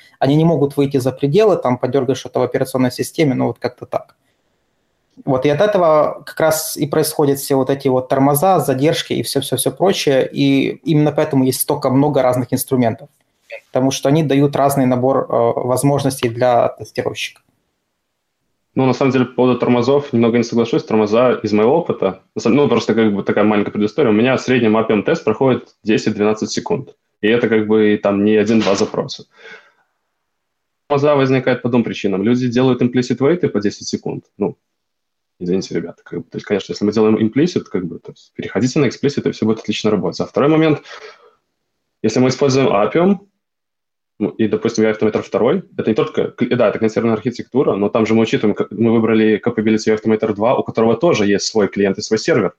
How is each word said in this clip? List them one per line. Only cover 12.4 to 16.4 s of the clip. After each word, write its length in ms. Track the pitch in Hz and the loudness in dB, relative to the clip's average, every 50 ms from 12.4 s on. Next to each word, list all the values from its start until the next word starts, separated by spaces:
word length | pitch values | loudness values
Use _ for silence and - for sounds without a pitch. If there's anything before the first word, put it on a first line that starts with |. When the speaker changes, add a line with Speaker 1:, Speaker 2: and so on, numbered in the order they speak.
| 123 - | -2 -4
Speaker 1:
инструментов, 560 | - - - - 135 123 123 113 110 - 147 - _ _ _ _ _ _ _ - 113 - - _ | -4 -6 -4 -2 0 0 0 0 -2 -4 -10 -20 _ _ _ _ _ _ _ -20 -20 -20 -12 _
потому 180 | - 131 131 135 | -4 -2 0 -2
что 180 | 135 - - 139 | -2 -2 0 0
они 140 | 143 165 | 2 2
дают 320 | 156 135 139 139 143 143 - | 2 2 2 2 2 2 2
разный 320 | - 135 143 139 143 131 | 0 0 0 2 0 0
набор, 400 | 127 127 120 123 131 135 131 127 - | 0 0 0 2 0 0 0 -2 -2
э, 240 | - 120 117 117 117 | 0 0 0 0 0
возможностей 720 | - - 123 127 127 139 143 143 135 117 135 131 - - 120 | -2 -2 -2 -2 0 2 2 0 0 0 -2 -4 -2 -4 -4
для 400 | 113 117 | -2 0